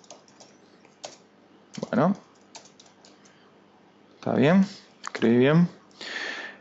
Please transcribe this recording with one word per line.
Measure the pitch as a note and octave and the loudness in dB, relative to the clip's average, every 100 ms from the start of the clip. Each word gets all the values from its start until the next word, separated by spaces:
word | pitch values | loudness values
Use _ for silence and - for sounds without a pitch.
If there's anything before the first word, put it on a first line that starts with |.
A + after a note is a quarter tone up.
| - - _ _ - _ _ _ _ _ - - _ _ _ _ _ - - | -20 -20 _ _ -20 _ _ _ _ _ -20 -20 _ _ _ _ _ -14 -6
Bueno, | A2+ E3+ G3 _ _ _ - - _ - _ - _ _ _ _ _ _ _ _ _ _ _ | -2 0 -2 _ _ _ -20 -20 _ -20 _ -20 _ _ _ _ _ _ _ _ _ _ _
está | - | -6
bien, | A2+ C3+ F#3+ G3 - - _ | 0 2 2 0 -4 -20 _
escribí | - - A2+ A#2+ | -16 -2 2 4
bien. | C3 D#3+ F3 - _ - - - - - - - | 4 4 2 -2 _ -20 -14 -12 -10 -12 -14 -20